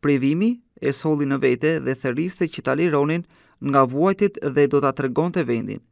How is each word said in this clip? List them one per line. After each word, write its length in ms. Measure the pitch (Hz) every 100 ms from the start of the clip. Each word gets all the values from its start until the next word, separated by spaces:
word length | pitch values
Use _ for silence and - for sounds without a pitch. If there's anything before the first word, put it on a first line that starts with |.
Privimi 600 | 143 143 135 160 220 240 _ -
e 120 | 131
solli 340 | 135 156 151 143
në 100 | 139
vete 300 | 135 123 151 160
dhe 100 | 127
therriste 540 | 131 135 123 175 - 170
që 140 | - -
ta 80 |
lironin 500 | 135 175 147 147 170 175 _ _ _
nga 240 | 135 139
vuajtjet 560 | 135 135 180 190 202 - 147
dhe 120 | 139 143
do 140 | 143
ta 120 | 139 131
tregonte 480 | 135 123 170 175
vendin. 360 | 135 123 101 - _